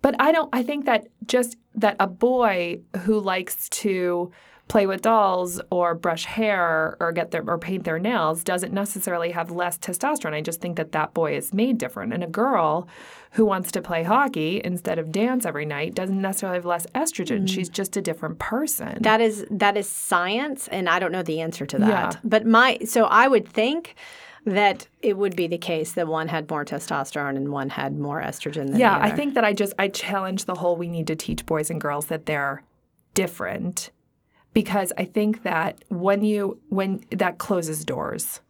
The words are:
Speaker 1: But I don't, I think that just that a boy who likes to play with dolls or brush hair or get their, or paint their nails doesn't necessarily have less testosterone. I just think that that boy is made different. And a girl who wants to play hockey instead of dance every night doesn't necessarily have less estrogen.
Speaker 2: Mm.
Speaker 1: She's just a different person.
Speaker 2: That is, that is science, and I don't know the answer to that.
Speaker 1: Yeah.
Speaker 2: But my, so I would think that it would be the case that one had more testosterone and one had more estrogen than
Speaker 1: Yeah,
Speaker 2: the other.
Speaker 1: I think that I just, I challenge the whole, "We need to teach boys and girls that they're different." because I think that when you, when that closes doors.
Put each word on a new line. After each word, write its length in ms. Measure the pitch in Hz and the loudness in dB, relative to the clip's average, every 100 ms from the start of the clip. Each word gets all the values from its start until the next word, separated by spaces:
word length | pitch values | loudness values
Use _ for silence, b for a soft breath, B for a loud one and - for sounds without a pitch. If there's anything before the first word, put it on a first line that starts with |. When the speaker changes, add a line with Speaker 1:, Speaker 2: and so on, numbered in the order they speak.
Speaker 1:
But 140 | 269 - | 2 4
I 140 | 277 | 4
don't, 160 | 320 302 | 4 2
I 120 | 240 | 0
think 220 | 247 294 277 | -2 -2 2
that 220 | 226 - _ - | 2 0 _ 0
just 280 | 247 240 - _ - | 2 2 -4 _ 0
that 200 | 208 202 | 0 2
a 80 | 190 | -2
boy 760 | 180 240 254 233 185 170 175 - 196 | 2 2 4 4 2 -2 -6 -8 -6
who 160 | 180 214 | 0 2
likes 480 | 196 185 185 - - | 2 -2 -4 -8 -6
to 640 | - 208 185 180 175 180 b b b _ | -4 0 0 2 0 -2 b b b _
play 180 | 220 196 | 2 2
with 160 | 190 | 2
dolls 580 | 220 226 202 185 180 175 - | 4 4 4 2 -2 -6 -2
or 240 | 180 175 165 | 0 2 2
brush 300 | 175 165 - | -2 -2 -4
hair 720 | - 220 196 170 160 160 - | -2 0 2 2 2 0 0
or 120 | 170 | -2
get 200 | 165 170 | -2 -2
their, 100 | 170 156 | -4 -2
or 80 | 170 | -4
paint 280 | 170 190 170 | -2 -4 -2
their 120 | 160 | -2
nails 460 | 196 240 156 160 | 0 2 2 0
doesn't 280 | 202 180 185 | -2 -2 -2
necessarily 600 | 196 202 196 185 175 170 | -4 -4 -4 -2 -2 -2
have 180 | 175 170 | -2 -4
less 300 | 175 175 170 | -2 -4 -4
testosterone. 560 | - 180 269 294 165 151 | -6 -2 -2 -2 -2 -4
I 60 | |
just 200 | 156 165 | -4 -6
think 160 | 180 170 | -6 -4
that 140 | 160 | -2
that 240 | 156 156 - | -2 -2 0
boy 200 | 156 143 | 0 -2
is 200 | - 190 | -2 0
made 240 | 247 240 | 2 0
different. 340 | - - 147 | -2 -6 -4
And 100 | - | -4
a 40 | 175 | -4
girl 600 | 165 247 233 160 156 175 B B B B | 0 2 4 2 0 -4 B B B B
who 140 | - 214 | 2 4
wants 240 | 190 185 | 2 -2
to 100 | 196 | -6
play 220 | 180 165 | -2 -2
hockey 580 | 165 240 277 165 156 190 | 2 4 4 0 -2 -2
instead 360 | - 180 - 175 | -2 -4 -2 -2
of 120 | 160 | -2
dance 320 | 175 233 254 | 0 2 0
every 220 | 190 151 151 | -2 -4 -4
night 300 | 143 160 - | -4 -4 -2
doesn't 260 | 185 196 | -2 -2
necessarily 360 | 190 190 196 180 | -2 -2 -2 -2
have 80 | 175 | 0
less 180 | 170 170 | -2 -2
estrogen. 520 | 254 311 - 185 220 190 | -2 -2 -2 -2 0 0
Speaker 2:
Mm. 40 | |
Speaker 1:
She's 180 | 190 175 | 0 -4
just 300 | - 196 202 | -4 -4 -2
a 40 | |
different 360 | 190 160 156 160 | -2 -4 -6 -6
person. 640 | - 233 302 - - - | -4 -2 -2 -4 -6 -2
Speaker 2:
That 200 | 214 220 | 2 4
is, 220 | 233 214 - | 4 0 -6
that 260 | 202 202 202 | 2 4 4
is 140 | 196 | -4
science, 800 | - - 180 180 220 294 277 - | -6 0 0 2 -2 -4 -6 -6
and 200 | 190 180 | -2 2
I 120 | 175 | 2
don't 120 | 185 | 2
know 120 | 185 | -2
the 180 | 170 160 | -2 -2
answer 240 | 160 - 139 | -4 -6 -4
to 140 | - | 2
that. 340 | 214 202 175 | 4 4 0
Speaker 1:
Yeah. 60 | 170 | -4
Speaker 2:
But 220 | 226 220 220 | 2 2 6
my, 320 | 226 262 - 220 | 8 8 4 0
so 200 | 240 214 | 4 6
I 220 | 214 254 | 6 8
would 220 | 240 - | 6 2
think 460 | - 233 311 330 - B B B B - | 0 0 0 -6 -18 B B B B 0
that 420 | 190 208 190 - _ | 4 4 4 -8 _
it 160 | 240 196 | 0 2
would 180 | 202 185 | 0 0
be 120 | 170 | -2
the 100 | 170 | -2
case 360 | 170 160 156 | -2 -2 -2
that 140 | - 165 | -2 0
one 200 | 160 156 | 0 0
had 200 | 160 156 | -2 -2
more 160 | 156 | -4
testosterone 720 | 147 147 - 156 139 151 143 139 | -4 -8 -4 -4 -4 -4 -4 -2
and 140 | 139 | -4
one 180 | 143 135 | -4 -4
had 260 | - 139 147 | -4 -6 -4
more 240 | 143 143 | -6 -4
estrogen 460 | - - 151 151 139 | -6 -6 -8 -6 -2
than 80 | 208 | 4
Speaker 1:
Yeah, 220 | 240 190 | 4 6
Speaker 2:
the 40 | - | 2
other. 80 | |
Speaker 1:
I 20 | - | 0
think 180 | 285 | -2
that 100 | 262 214 | 2 2
I 80 | |
just, 200 | 202 202 - | 2 -2 0
I 80 | 196 | -2
challenge 580 | 196 - 196 190 190 - | -2 -4 -4 -2 -4 -4
the 80 | |
whole, 220 | 180 175 170 | -2 0 0
"We 140 | 175 | -2
need 180 | 170 160 | -4 -4
to 80 | 160 | -4
teach 280 | - - - | -4 -6 -2
boys 240 | 160 151 | -2 0
and 100 | 165 | -2
girls 240 | 147 143 147 | -2 -2 -4
that 220 | 156 156 | -6 -2
they're 340 | 151 139 135 _ _ _ _ _ - | -2 -2 -4 _ _ _ _ _ -2
different." 720 | 185 - 90 - 175 185 - _ _ _ _ _ _ | -2 -4 -6 -4 -6 -6 -10 _ _ _ _ _ _
because 380 | 226 208 196 185 - | 0 2 0 -2 -4
I 80 | 185 | -4
think 380 | 214 214 220 | 0 0 0
that 400 | 185 165 160 - _ | -2 -2 -2 -6 _
when 340 | 175 185 202 | -2 0 2
you, 360 | 214 208 196 - _ | 2 0 -2 -6 _
when 340 | 190 190 190 - | -2 0 -4 -6
that 260 | 190 185 175 | -2 -2 -2
closes 480 | - 190 160 156 151 | -2 0 0 -4 -4
doors. 560 | - 73 - - - | -4 -4 -6 -8 -10